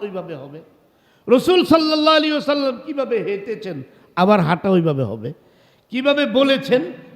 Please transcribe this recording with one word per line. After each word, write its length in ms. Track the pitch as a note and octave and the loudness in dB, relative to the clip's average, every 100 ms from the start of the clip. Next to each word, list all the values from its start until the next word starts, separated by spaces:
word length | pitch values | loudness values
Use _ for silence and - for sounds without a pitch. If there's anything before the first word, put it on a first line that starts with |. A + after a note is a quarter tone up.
ওইভাবে 340 | G#3 F#3 E3+ | -10 -10 -12
হবে। 260 | D3 C#3 D#3 - _ _ _ _ _ - | -14 -14 -18 -20 _ _ _ _ _ 2
রসুল 360 | B3 - F4+ | 2 4 2
সাল্লাল্লাহু 520 | - D#4+ D#4 D#4 D#4 D#4 | 4 2 4 2 4 4
আলাইহি 160 | D4+ | 2
ওয়াসাল্লাম 480 | D4+ C4+ C#4+ C4+ A#3+ - | -2 -2 -2 -2 -6 -8
কিভাবে 320 | C#4 A#3+ A3+ | -8 -4 -4
হেঁটেছেন, 640 | F#3+ G3+ A#3+ G#3+ F#3+ D3 C3 _ _ - | -4 -6 -8 -10 -10 -12 -14 _ _ 0
আমার 240 | F#3 G#3 | 4 4
হাঁটা 300 | D#3 F3 G3 | 2 0 2
ওইভাবে 340 | F#3 E3 C3+ | 2 2 0
হবে। 280 | A2+ A2 A#2 D#3+ _ _ _ _ _ | -2 -6 -10 -14 _ _ _ _ _
কিভাবে 360 | A#3+ C#4 C#4+ C#4 | -2 0 0 2
বলেছেন, 560 | A3+ C4+ C4+ - B3+ F4 - - | 2 2 2 2 0 0 -10 -20